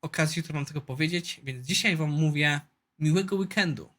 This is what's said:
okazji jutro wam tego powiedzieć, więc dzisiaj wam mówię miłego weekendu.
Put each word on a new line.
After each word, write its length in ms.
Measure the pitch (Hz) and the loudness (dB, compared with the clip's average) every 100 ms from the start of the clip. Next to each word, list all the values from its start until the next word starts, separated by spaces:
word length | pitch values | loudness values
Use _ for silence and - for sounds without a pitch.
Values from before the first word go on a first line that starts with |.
okazji 380 | 151 - 156 165 | -6 0 0 0
jutro 140 | 160 | -6
wam 100 | 151 | -6
tego 160 | 143 151 | -6 -8
powiedzieć, 600 | - 131 156 175 170 - | -8 -2 0 0 -6 -10
więc 240 | 135 127 127 | -10 -10 -2
dzisiaj 300 | - - 165 | 0 2 2
wam 140 | 151 | 0
mówię 500 | 147 156 147 147 147 - _ _ _ | 2 2 4 2 2 -4 _ _ _
miłego 380 | 151 170 190 196 | 2 2 2 -2
weekendu. 560 | 190 - 185 131 80 | -2 0 0 -2 -8